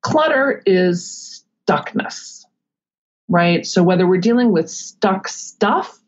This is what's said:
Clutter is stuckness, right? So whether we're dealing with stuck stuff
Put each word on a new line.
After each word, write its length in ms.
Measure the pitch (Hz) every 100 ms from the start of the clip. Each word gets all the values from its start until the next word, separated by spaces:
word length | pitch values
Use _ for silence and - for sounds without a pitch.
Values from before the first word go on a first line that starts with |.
Clutter 600 | - 311 311 285 277 - -
is 760 | 185 180 175 - - - - _ _ -
stuckness, 760 | 147 - - - - - - _ _ _ _ _ _ _ _ -
right? 360 | 175 175 170 -
So 180 | -
whether 220 | 175 180 180
we're 120 | 185
dealing 300 | 202 240 240
with 180 | 175 160
stuck 580 | - - _ 208 190 -
stuff 720 | - - - 208 320 - -